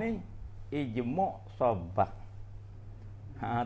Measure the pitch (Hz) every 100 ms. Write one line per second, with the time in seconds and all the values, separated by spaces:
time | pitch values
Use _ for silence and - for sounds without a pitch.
0 | 226 208 - - - - - 147 135 113
1 | 120 165 190 - - - 123 98 85 104
2 | 98 - - - - - - - - -
3 | - - - - 107 120